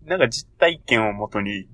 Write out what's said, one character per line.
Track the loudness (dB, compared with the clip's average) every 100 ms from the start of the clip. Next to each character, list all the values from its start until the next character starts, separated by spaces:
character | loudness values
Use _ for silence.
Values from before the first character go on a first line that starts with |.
| -4
な | 0
ん |
か | 0
実 | 0 -10 0
体 | 0 0 0
験 | 0 0
を |
も | -2 -4
と | -4
に | -4 -6 -8